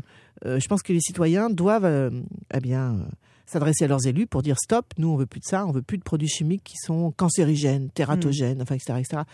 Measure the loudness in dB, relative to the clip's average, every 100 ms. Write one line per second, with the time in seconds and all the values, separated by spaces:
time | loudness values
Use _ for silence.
0 | -2 -14 _ -10 -4 -2 0 0 2 0
1 | 0 0 2 2 2 2 2 4 4 2
2 | 0 -2 -8 -12 -6 -4 -2 0 0 -2
3 | -4 -10 _ _ -8 -2 2 2 2 2
4 | 2 0 0 0 0 0 0 0 0 -2
5 | 0 0 -2 -6 -4 -2 0 -2 -4 -6
6 | -2 -2 -2 -2 -2 -2 -6 -10 -4 -2
7 | -2 0 2 4 2 4 2 0 -2 -2
8 | 0 0 0 0 0 -2 -4 -4 -4 -4
9 | -4 -6 -8